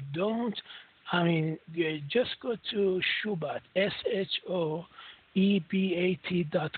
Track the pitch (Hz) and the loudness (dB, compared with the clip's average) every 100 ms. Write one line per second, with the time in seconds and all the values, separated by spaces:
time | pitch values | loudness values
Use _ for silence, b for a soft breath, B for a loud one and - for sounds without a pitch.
0 | 139 156 208 226 240 202 B B B _ | -4 -2 0 0 -2 -4 B B B _
1 | - 175 170 165 156 160 - 165 160 156 | -2 2 4 4 2 -2 -6 -4 -2 -2
2 | 143 240 247 - 254 220 - 208 196 185 | 0 2 2 -2 -6 -6 -4 0 2 2
3 | - - 214 180 143 123 - 180 202 - | 0 -2 -2 -4 -4 -6 -2 0 0 0
4 | - 196 165 - - 180 156 160 170 B | -2 -2 -2 -6 -4 -2 -2 -4 -8 B
5 | B B _ 190 196 202 151 190 190 175 | B B _ 4 4 4 2 0 2 2
6 | 185 180 - 180 156 180 156 | 0 0 -2 -2 0 0 -2